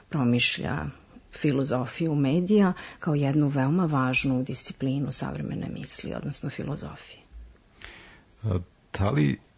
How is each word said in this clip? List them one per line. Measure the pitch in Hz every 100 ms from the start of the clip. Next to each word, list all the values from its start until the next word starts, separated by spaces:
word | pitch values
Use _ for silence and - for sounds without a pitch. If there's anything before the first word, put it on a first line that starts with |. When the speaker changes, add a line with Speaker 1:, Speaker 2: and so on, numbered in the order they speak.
| -
Speaker 1:
promišlja | 156 123 120 - - - 156 151 131 - - -
filozofiju | - 151 135 139 123 127 - 165 147
medija | 139 160 180 208 196 180 - -
kao | - 147
jednu | 139 147 143
veoma | 139 131 170 175
važnu | 147 127 131 139 127
disciplinu | 127 143 - - 135 135 143
savremene | 139 139 143 151 - -
misli, | - - - -
odnosno | 57 - 143 151
filozofije. | - - 143 143 - - - - - - - _ - - - - - _ -
Speaker 2:
A, | 107 92 87 _ _ -
da | 98
li | 139 147 127 -